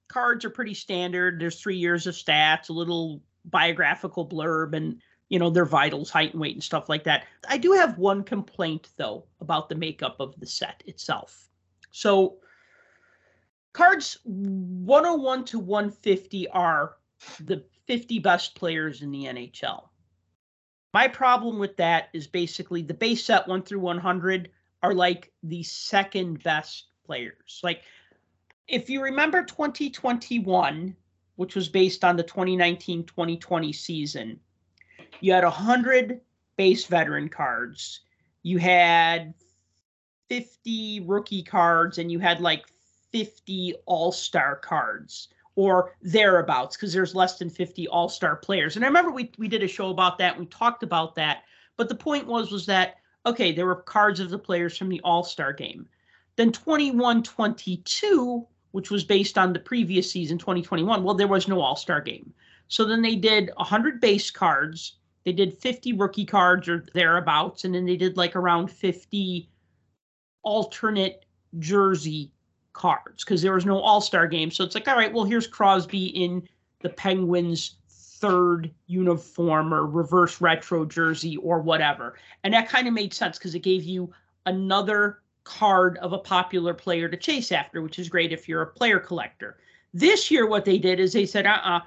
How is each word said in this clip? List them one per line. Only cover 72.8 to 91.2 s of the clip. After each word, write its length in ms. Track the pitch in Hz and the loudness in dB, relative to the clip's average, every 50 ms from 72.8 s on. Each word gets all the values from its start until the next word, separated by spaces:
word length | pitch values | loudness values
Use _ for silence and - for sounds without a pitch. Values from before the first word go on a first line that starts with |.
| - 175 147 - - - - - - | 0 0 0 0 -2 -12 -16 -10 -4
'cause 180 | - 196 170 | 0 0 2
there 100 | 170 190 | 2 2
was 140 | 190 185 175 | 2 2 2
no 120 | 202 196 190 | 2 2 2
all-star 460 | - 220 208 208 208 - - 175 170 | 4 4 4 4 4 2 2 2 2
game. 240 | 160 160 160 160 165 | 2 0 -2 -4 -4
So 140 | - - 185 | -2 -4 -4
it's 100 | 180 - | -4 -4
like, 120 | 220 214 277 | -4 0 2
all 80 | 269 | 2
right, 160 | 240 220 208 | 4 2 2
well, 120 | 220 233 208 | 2 0 0
here's 220 | 196 233 233 226 | 2 0 0 -2
Crosby 600 | - - - 214 196 190 190 175 185 - 196 185 | -2 0 2 4 6 6 4 2 -2 -4 -4 -4
in 420 | 180 - 185 180 175 180 180 175 - _ _ _ _ _ _ | -4 -2 -2 -2 -2 -2 -6 -8 -10 _ _ _ _ _ _
the 80 | - 170 | -10 -10
Penguins' 840 | - - - 196 185 190 185 170 180 175 175 170 165 160 - - - _ _ _ | -8 -4 -2 0 0 2 2 2 2 2 2 0 -2 -4 -4 -8 -12 _ _ _
third 840 | - - - - - - 214 202 185 180 180 175 175 170 160 160 - _ _ | -20 -20 -20 -20 -10 -2 0 2 4 4 4 4 2 0 -2 -8 -12 _ _
uniform 880 | - 180 185 185 180 170 165 - - - - 170 170 156 156 156 160 160 | -6 -2 0 2 2 2 0 -2 -10 -6 -2 0 2 2 2 2 0 0
or 100 | 151 151 | 0 0
reverse 540 | 151 147 170 165 135 180 180 175 - - - | 0 -2 -2 0 2 4 4 4 4 2 0
retro 460 | 175 170 160 160 - - 180 165 160 | 2 2 2 2 -2 -4 -2 -2 -2
jersey 500 | 156 - 165 165 160 160 156 160 165 151 170 | -4 -2 -2 -2 -2 -2 -2 -6 -8 -8 -6
or 220 | - 165 175 165 | -4 -2 -2 0
whatever. 560 | 151 165 160 156 156 147 143 - 117 123 - - - - - _ - | 0 0 0 2 2 0 0 -2 -6 -12 -12 -16 -20 -20 -16 _ -2
And 100 | 196 226 | 2 2
that 160 | 226 233 - | 2 2 2
kinda 200 | - 254 247 240 | 0 0 0 0
made 200 | 233 214 208 196 | -2 -2 -4 -4
sense, 260 | - - 214 175 160 - | -4 -4 -4 -4 -6 -8
'cause 160 | - 180 165 | -12 -8 -8
it 40 | 175 - | -4 0
gave 180 | 190 185 185 | 0 0 0
you 320 | 160 165 185 180 180 175 - _ _ _ _ _ - | 0 -4 -6 -6 -8 -8 -12 _ _ _ _ _ -6
another 760 | 185 185 190 190 190 190 202 202 196 214 208 208 208 208 _ _ _ _ _ _ | -4 -4 -2 0 0 0 0 2 0 0 2 0 0 -2 _ _ _ _ _ _
card 540 | - - - 214 208 196 185 185 180 170 - | -14 -4 2 4 4 6 6 6 4 2 -2
of 140 | - 175 | -8 -6
a 60 | 185 190 | -6 -6
popular 540 | 190 - 190 180 180 185 196 180 170 175 | -4 0 0 0 0 0 -2 -2 -2 -2
player 360 | 175 - - 190 175 165 170 165 | -4 -4 -4 -2 -2 -2 -2 -4
to 80 | 170 | -6
chase 340 | 170 - - 302 269 233 - | -6 -4 -2 -2 -2 -2 -2
after, 320 | 180 151 139 - - 165 | -2 -2 -2 -4 -8 -8
which 160 | 160 156 - - | -8 -8 -8 -10
is 100 | 180 165 | -8 -2
great 240 | - 175 170 170 | 0 0 0 0
if 160 | 165 160 - - | -2 -8 -8 -6
you're 140 | 160 160 | -4 -4
a 40 | 160 160 | -4 -4
player 280 | - - 247 226 202 180 | -4 -2 0 2 2 2
collector. 580 | - - 180 151 107 - _ - - 101 - _ _ _ _ _ _ _ | 0 -4 -8 -8 -8 -10 _ -14 -16 -16 -16 _ _ _ _ _ _ _
This 380 | - 170 254 359 427 - - - | -4 2 4 4 4 4 2 2
year, 160 | 311 269 226 | 2 4 4
what 180 | 214 214 208 202 | 4 2 2 2
they 140 | 202 185 196 | 4 2 4
did 220 | - 185 185 175 | 4 2 2 2
is 120 | 190 185 | 2 2
they 140 | 185 226 | 2 2